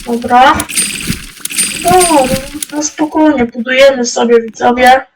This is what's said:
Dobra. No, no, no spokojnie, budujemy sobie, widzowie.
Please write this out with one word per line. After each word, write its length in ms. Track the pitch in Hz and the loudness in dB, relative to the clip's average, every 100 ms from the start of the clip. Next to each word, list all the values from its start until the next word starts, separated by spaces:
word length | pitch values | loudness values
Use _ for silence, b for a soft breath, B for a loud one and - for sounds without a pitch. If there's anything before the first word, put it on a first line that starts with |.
| - | -8
Dobra. 520 | 233 240 247 269 - - - - - - - - - - - - - | -6 0 4 4 2 -4 -6 -6 -6 -8 -8 -12 -16 -10 -6 -6 -4
No, 80 | 339 | 2
no, 360 | 370 349 294 254 - - 302 - | 2 4 2 0 -2 -6 -12 -10
no 100 | 294 | -8
spokojnie, 640 | 302 - 302 320 311 269 | -8 -6 -4 0 2 2
budujemy 600 | 240 247 240 254 277 262 240 | -2 -6 -2 4 4 4 -2
sobie, 360 | - 233 233 | -2 2 2
widzowie. 640 | 226 - 247 247 247 262 - | 0 -2 -2 2 4 4 0